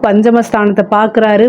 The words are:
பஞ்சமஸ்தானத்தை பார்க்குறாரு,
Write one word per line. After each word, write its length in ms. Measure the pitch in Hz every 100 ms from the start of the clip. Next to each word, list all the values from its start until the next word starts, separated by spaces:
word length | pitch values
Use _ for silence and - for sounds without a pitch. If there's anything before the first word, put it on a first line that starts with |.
பஞ்சமஸ்தானத்தை 840 | 220 208 220 233 226 220 208 202 196
பார்க்குறாரு, 560 | 208 214 220 220 208